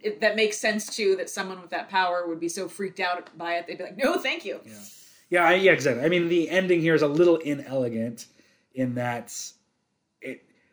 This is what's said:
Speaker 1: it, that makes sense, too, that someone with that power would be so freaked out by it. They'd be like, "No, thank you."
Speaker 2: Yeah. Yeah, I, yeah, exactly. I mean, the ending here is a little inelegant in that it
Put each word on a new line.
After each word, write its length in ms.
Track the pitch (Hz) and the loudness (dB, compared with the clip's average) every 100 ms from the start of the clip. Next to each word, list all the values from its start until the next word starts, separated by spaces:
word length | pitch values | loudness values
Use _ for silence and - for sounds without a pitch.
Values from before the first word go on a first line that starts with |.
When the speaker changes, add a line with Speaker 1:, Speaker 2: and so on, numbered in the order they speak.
Speaker 1:
it, 180 | 214 208 | -6 0
that 160 | 214 214 | 0 2
makes 220 | 214 - | 0 0
sense, 360 | 220 208 - | -2 -2 -4
too, 220 | - 202 190 | -2 0 0
that 140 | 170 | -2
someone 320 | 202 190 185 | -6 -8 -10
with 80 | 170 | -10
that 180 | 170 151 | -10 -4
power 380 | 190 185 175 175 | 0 0 0 -4
would 100 | 165 | -4
be 120 | 170 | -6
so 180 | 196 180 | -6 -8
freaked 320 | - 190 185 | -6 -8 -4
out 360 | 185 180 - 160 | -4 -4 -8 -10
by 160 | 170 | -6
it. 120 | 170 170 | -4 -6
They'd 120 | 170 | -12
be 60 | |
like, 120 | - 190 | -12 -2
"No, 220 | 277 359 | 0 0
thank 260 | 262 330 | -2 -4
you." 160 | 196 - - | -6 -10 -12
Speaker 2:
Yeah. 60 | 104 - - - _ - | -20 -20 -20 -20 _ -2
Yeah, 140 | 175 165 | 2 4
I, 80 | |
yeah, 180 | 185 190 | 6 6
exactly. 320 | 151 139 117 | 6 4 2
I 60 | 156 | 2
mean, 180 | 180 170 | 2 2
the 220 | 170 156 | 0 2
ending 320 | 185 185 175 | 0 2 2
here 120 | 160 | 4
is 60 | 156 | 4
a 80 | 147 | 4
little 300 | 151 175 165 | 4 6 6
inelegant 880 | 143 139 131 131 123 113 117 117 - _ _ _ _ | 2 -6 -4 -2 -2 -2 -4 -6 -18 _ _ _ _
in 200 | 131 127 120 | -4 -4 -2
that 380 | 120 120 117 - - _ _ _ _ _ _ _ | -4 -4 -8 -12 -14 _ _ _ _ _ _ _
it 240 | 135 120 _ _ _ | -14 -14 _ _ _